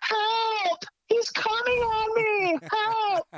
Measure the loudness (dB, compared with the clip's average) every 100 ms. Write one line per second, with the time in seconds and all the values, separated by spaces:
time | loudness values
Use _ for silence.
0 | 0 0 2 0 0 0 -2 -2 -8 _
1 | _ 0 2 -2 -2 0 0 0 0 0
2 | 0 2 2 2 0 0 -2 -2 0 0
3 | 0 -2 -4